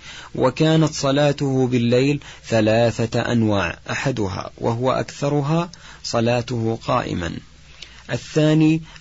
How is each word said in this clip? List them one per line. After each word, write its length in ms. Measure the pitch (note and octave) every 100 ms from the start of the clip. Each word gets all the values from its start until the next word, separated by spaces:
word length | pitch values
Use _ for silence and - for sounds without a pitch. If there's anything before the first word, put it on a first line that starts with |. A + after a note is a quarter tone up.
| - - -
وكانت 580 | - B2+ B2 D#3 D#3+ D3+
صلاته 720 | D#3 C#3 C#3 D3 C#3 C#3 C3 B2+
بالليل 540 | B2 A#2+ B2 C#3 C#3+ - - -
ثلاثة 720 | A2+ A2 A2+ A#2 G#2+ A2+ A#2+
أنواع، 580 | - A#2+ A2 G2+ E2+ D#2+ -
أحدها 600 | A#2 C#3 A#2+ G2 F#2+ - -
وهو 340 | A#2 A#2 B2+
أكثرها 760 | A#2+ B2 - C#3+ D3 C#3 E3 F3 - - -
صلاته 760 | - A#2+ A#2 B2 A#2+ A#2+ A2+ A2+ -
قائما. 460 | B2+ - F#2+ E2+ E2+ - - - - - - -
الثاني 720 | B2 - D#3 D3+ D#3 D#3 D#3+ D#3+ -